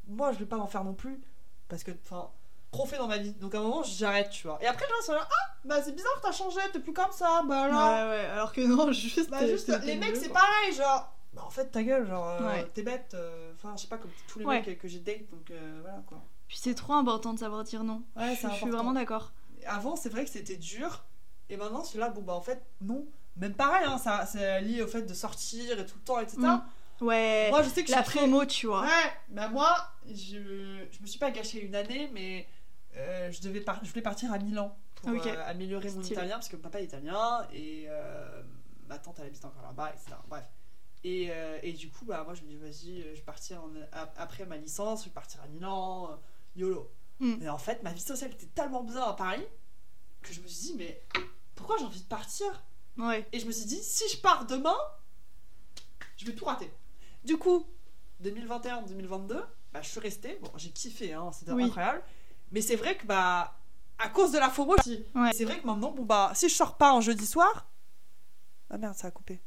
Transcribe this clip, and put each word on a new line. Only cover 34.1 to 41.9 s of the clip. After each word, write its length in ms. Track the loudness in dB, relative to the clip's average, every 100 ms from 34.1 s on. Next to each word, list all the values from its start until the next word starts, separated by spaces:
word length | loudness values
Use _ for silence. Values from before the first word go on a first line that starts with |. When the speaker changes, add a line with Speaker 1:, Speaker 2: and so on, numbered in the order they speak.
| -2 -2
Speaker 1:
à 40 | -2
Milan 380 | 0 -2 -2 -4 -8 -6
pour, 140 | -2
Speaker 2:
Ok. 120 | 0 0
Speaker 1:
euh, 220 | -2 -4
améliorer 420 | -4 -4 -4 -4
mon 120 | -4
Speaker 2:
Stylé. 140 | -4 -4
Speaker 1:
italien, 180 | -2
parce 140 | -4 -6
que 80 | -6
mon 60 |
papa 180 | -6 -6
est 40 |
italien, 600 | -6 -6 -4 0 2 0 -2
et, 320 | -6 -6 -8 -6
euh, 540 | -6 -6 -8 -8 -8 -8 -8 -8 -8 -8
ma 120 | -8
tante, 200 | -8 -8
elle 60 | -8
habite 160 | -8 -8
encore 160 | -8
là-bas, 300 | -8 -6 -6
et 40 | -6
cetera. 240 | -8 -8 -6
Bref. 160 | -6 -8 -8 -8 -8 -8 -6
Et, 260 | -4 -2 -2
euh, 280 | -4 -4 -4
et 100 | -4
du 160 | -6 -6